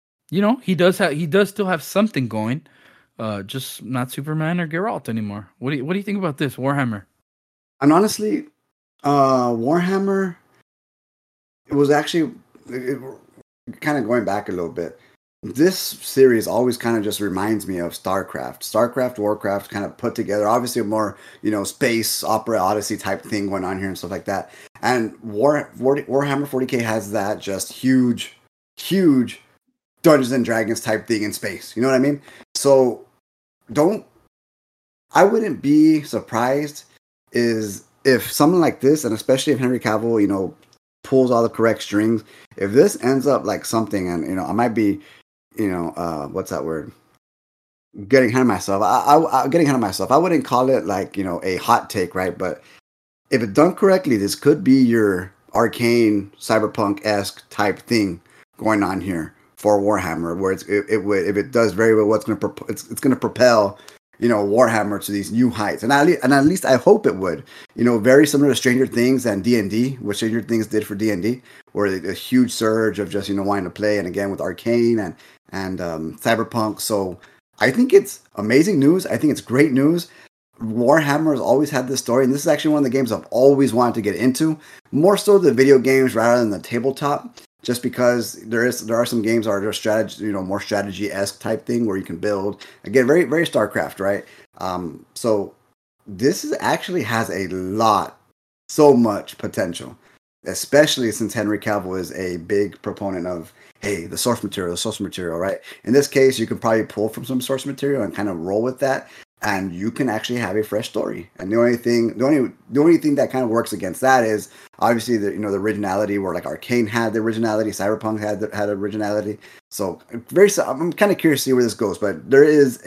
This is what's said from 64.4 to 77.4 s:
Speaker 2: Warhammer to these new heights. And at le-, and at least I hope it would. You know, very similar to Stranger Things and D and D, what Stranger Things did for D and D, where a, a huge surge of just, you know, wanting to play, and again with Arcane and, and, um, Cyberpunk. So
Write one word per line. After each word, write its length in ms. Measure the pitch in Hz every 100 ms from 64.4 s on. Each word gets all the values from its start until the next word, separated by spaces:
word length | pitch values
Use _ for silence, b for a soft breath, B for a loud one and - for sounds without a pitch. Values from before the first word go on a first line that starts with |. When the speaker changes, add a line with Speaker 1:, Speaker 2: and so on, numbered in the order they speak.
| 101
Speaker 2:
Warhammer 560 | 110 120 113 101 98
to 80 | -
these 180 | 101 92
new 200 | 113 123
heights. 320 | 113 101 78
And 100 | 113
at 140 | 139 165
le-, 100 | 170
and 100 | 127
at 140 | 143 147
least 180 | 185
I 120 | - 127
hope 300 | 175 214 131
it 100 | 92
would. 280 | 92 73 - B B
You 100 | -
know, 140 | 120 117
very 280 | 113 139 147
similar 240 | 143 143
to 60 | 123
Stranger 300 | 127 123 123
Things 400 | 113 123 131 113
and 180 | 98
D 140 | 104 120
and 120 | 101
D, 280 | 110 131 127
what 160 | 104 98
Stranger 240 | 113 117
Things 260 | 101 113 107
did 200 | 107 107
for 80 |
D 160 | 101 110
and 120 | 98
D, 200 | 104 127 B B B
where 140 | - 101
a, 220 | 95 85
a 40 |
huge 360 | 90 - 127 117
surge 480 | - 113 110 110 95
of 120 | 92
just, 180 | 101 95
you 60 |
know, 80 | 98
wanting 220 | 101 101
to 60 | 90
play, 280 | - 104 104
and 80 | 90
again 240 | 95 101
with 100 | 87
Arcane 580 | 85 90 117 120 117 113
and, 160 | 90 80 b b -
and, 320 | 95 95 92
um, 360 | 87 80 80 -
Cyberpunk. 640 | 117 113 110 117 110 -
So 380 | - 104 95 87 b b